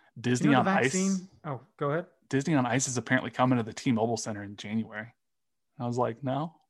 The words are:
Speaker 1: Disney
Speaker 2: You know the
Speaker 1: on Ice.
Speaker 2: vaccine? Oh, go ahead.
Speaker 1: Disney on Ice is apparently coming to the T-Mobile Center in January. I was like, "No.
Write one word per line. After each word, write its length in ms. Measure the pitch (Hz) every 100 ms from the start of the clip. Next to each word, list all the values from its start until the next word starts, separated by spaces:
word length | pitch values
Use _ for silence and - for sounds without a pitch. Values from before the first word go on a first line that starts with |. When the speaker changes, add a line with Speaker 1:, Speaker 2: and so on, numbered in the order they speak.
| _ -
Speaker 1:
Disney 280 | 117 123 147
Speaker 2:
You 40 | 135
know 80 |
the 60 | -
Speaker 1:
on 60 | -
Ice. 60 | 127
Speaker 2:
vaccine? 340 | 185 190 190 180 _ 160
Oh, 160 | 127 - -
go 140 | 143
ahead. 140 | 156 180 _ -
Speaker 1:
Disney 260 | 135 143 151
on 100 | 123
Ice 220 | 123 135
is 100 | 123
apparently 340 | - 127 113
coming 260 | - - 123
to 60 |
the 100 | 107
T-Mobile 440 | - 143 110 117 113
Center 260 | - 104
in 120 | 101 104
January. 580 | 104 110 113 107 120 _ _ _ _ _ _ -
I 60 | 120
was 120 | 120
like, 260 | 120 110
"No. 320 | 131 139 165 - _